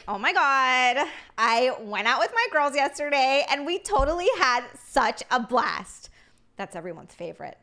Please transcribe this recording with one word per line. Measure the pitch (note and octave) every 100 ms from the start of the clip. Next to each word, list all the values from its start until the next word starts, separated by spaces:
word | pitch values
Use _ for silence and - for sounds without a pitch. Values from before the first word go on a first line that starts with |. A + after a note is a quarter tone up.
| -
Oh | G3+
my | B3+
God, | F4+ D4 C4+ B3+ B3+ B3+ B3+ D4 - - -
I | A3+ A#3 B3+ -
went | G#3+ G#3 G#3+
out | B3+
with | F4
my | A#4 A#4+
girls | D4+ C#4+
yesterday | C#4 C#4 - D4 C#4+ C4 C#4 -
and | C#4+ C#4+
we | F#4
totally | - D#4 C#4 - G4 A4
had | C4 A#3+ B3 -
such | - - A3 - -
a | B3
blast. | A3+ A#3+ D4+ - F#3 - - - _ _ _ -
That's | G3
everyone's | F3+ F3 D#3+ F3
favorite. | - E3+ E3+ D3 -